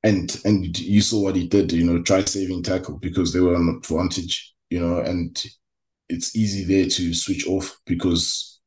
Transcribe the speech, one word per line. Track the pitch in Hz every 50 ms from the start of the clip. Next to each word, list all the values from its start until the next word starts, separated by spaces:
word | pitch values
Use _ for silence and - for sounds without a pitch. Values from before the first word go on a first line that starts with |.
and, | - 110 101 92 87 82 - - -
and | 101 107 98 92 85 85 87
you | 85 90 104 104
saw | 101 - 113 107
what | 98 95 92
he | 90 87
did, | 87 104 101 92 82
you | 85 82 85
know, | 87 85 85
try | 85 - 98 95 98
saving | - - 98 95 92 92 87 85
tackle | 92 92 92 - - - -
because | - 90 85 95 87 85
they | 85 90
were | 90 90 87
on | 85 85 85
advantage, | - - - - 80 80 92 90 - - 82 87 - - - - _ _ _ _
you | 87 90
know, | 85 85 87 85
and | - 82 90 87 85 82 - - - - - _ _ _ _ _ _ _ _ _ _ _
it's | - - - - -
easy | 110 107 101 98 98 92
there | 85 95 95 90 -
to | - - 90 85 85
switch | - - - 92 - -
off | - 95 95 95 - - _ _
because | - - - - 92 85 80 - - - - - - - _ _